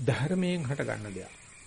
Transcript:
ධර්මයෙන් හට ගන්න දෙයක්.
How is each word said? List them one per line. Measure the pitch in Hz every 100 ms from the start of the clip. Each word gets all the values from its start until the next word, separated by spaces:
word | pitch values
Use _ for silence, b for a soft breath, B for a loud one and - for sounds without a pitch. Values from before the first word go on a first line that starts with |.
ධර්මයෙන් | 123 107 147 185 180 180
හට | 127 139
ගන්න | 117 107 104
දෙයක්. | 92 92 - - -